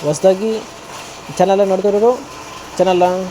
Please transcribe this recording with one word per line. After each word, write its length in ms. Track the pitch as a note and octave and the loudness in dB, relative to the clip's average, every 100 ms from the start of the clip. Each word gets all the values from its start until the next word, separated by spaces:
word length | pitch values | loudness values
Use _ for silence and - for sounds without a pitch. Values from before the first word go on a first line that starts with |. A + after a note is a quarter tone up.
| D3 | -2
ಹೊಸದಾಗಿ 460 | D3+ F#3+ F#3+ A3 A3 - - - - - - - - | 2 4 4 -2 -4 -8 -18 -18 -16 -16 -18 -14 0
ಚಾನಲ್ನ 300 | F#3 G3 G3 | 2 4 2
ನೋಡ್ತಿರೋರು 400 | F#3+ G3+ G3+ A3+ B3+ C4+ - - - - - | 2 2 2 2 0 -6 -16 -16 -18 -14 0
ಚಾನಲ್ನ 300 | F#3 F3+ F3+ F#3 F#3 | 2 4 2 2 -6